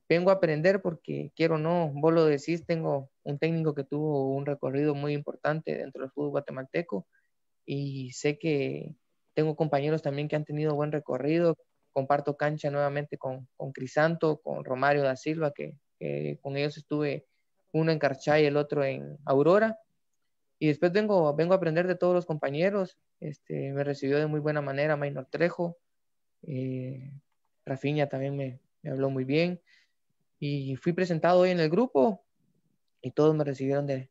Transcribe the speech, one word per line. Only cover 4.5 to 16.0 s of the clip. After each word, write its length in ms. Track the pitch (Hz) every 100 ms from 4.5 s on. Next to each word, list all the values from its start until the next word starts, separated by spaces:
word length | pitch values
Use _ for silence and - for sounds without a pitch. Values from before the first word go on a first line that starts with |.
| 143 135 135 151 143
muy 180 | 147
importante 640 | 147 147 - 143 156 156 -
dentro 260 | 135 139
del 100 | 135
fútbol 200 | - 147
guatemalteco 720 | 143 143 139 135 165 170 196 - _ _ _ _ _ -
y 440 | 139 139 135 127
sé 260 | 127 147 147
que 580 | 165 143 135 139 151 151 _ _ _
tengo 220 | - 156 151
compañeros 480 | 156 143 147 160
también 240 | 143 139 147
que 80 | 151
han 100 | 151
tenido 300 | 147 156 147
buen 160 | 147
recorrido. 680 | 151 - 127 139 165 170 156 _ _ _
Comparto 460 | 139 135 143 147 143
cancha 320 | 147 151 147
nuevamente 480 | 143 143 143 147 147
con, 300 | 135 131 131 -
con 140 | 151
Crisanto, 680 | 135 131 - 160 165 160 151
con 220 | 147 147
Romario 380 | 143 127 139 147
da 140 | 135 127
Silva, 360 | 156 160 151
que, 240 | 143 151 143 _
que 400 | -